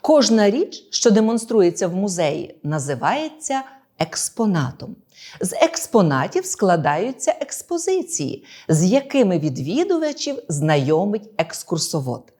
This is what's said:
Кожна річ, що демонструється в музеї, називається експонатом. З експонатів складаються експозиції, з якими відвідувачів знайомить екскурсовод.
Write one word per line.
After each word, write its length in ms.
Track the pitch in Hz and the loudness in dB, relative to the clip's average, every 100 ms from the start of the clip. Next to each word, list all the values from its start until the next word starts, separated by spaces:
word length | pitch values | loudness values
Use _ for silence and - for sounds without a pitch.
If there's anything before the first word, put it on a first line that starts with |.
Кожна 480 | - 311 226 226 208 | 6 4 6 4 4
річ, 380 | 240 415 - _ | 2 -2 -6 _
що 220 | - - | -2 2
демонструється 760 | 208 220 226 226 226 175 170 185 | 4 4 0 0 2 2 2 -4
в 80 | 180 | -2
музеї, 600 | 202 175 156 147 - - | -4 -2 -2 -2 -10 -10
називається 1000 | 147 156 135 127 139 269 311 311 - 269 262 - _ _ | -4 -4 -4 -2 -2 -2 -6 -10 -6 -6 -6 -20 _ _
експонатом. 960 | - - - - 214 175 127 - - - _ _ - - | -6 -4 -8 -2 0 0 -2 -8 -16 -18 _ _ -20 -10
З 120 | 185 | -8
експонатів 920 | - 320 - - 226 170 135 151 359 370 | 0 0 0 0 2 4 2 0 -4 -4
складаються 920 | - 196 170 147 151 233 262 - - | -2 2 2 2 0 -2 -2 -4 -2
експозиції, 1040 | - - - 339 359 381 - - 135 - - - - | -8 -10 -6 -4 0 -2 -2 -6 -6 -6 -14 -16 0
з 160 | 156 | 2
якими 560 | 180 262 269 277 208 170 | 4 2 2 2 4 2
відвідувачів 1000 | 147 127 135 240 359 339 302 277 285 277 - | 0 -4 -4 -2 0 0 -2 -4 -6 -6 -6
знайомить 800 | 143 156 151 135 156 202 214 - - | -2 2 2 2 0 0 -4 -6 -6
екскурсовод. 960 | 165 - - 165 - 160 131 120 - | -6 -8 -6 -4 -2 -4 -4 -8 -10